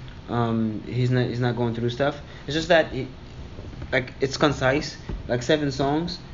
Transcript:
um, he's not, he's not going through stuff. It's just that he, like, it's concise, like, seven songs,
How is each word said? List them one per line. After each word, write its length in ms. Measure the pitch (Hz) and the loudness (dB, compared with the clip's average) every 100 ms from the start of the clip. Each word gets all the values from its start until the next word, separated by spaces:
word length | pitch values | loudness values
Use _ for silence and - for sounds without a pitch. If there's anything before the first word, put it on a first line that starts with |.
| - - - | -14 -14 -4
um, 520 | 117 117 113 110 107 - | 0 2 2 0 -2 -4
he's 240 | 117 127 | 0 4
not, 160 | 127 107 | 4 2
he's 140 | 117 | 2
not 160 | 123 113 | 0 2
going 180 | 120 | 0
through 160 | 113 120 | 0 -2
stuff. 280 | 120 143 147 - - - | 0 0 -2 -12 -12 -4
It's 80 | |
just 140 | 156 165 | -4 4
that 240 | 170 127 | 4 6
he, 140 | 127 127 - - - - - - - - | -2 -6 -10 -14 -14 -12 -12 -12 -10 -2
like, 220 | - 127 - | 0 -2 -2
it's 180 | 135 - | -2 4
concise, 580 | 156 131 131 147 - - - - - | 2 4 2 2 -2 -10 -8 -8 -2
like, 140 | 123 | -2
seven 280 | - 151 147 | 4 4 4
songs, 480 | 135 139 151 175 - - | 0 2 2 0 -6 -10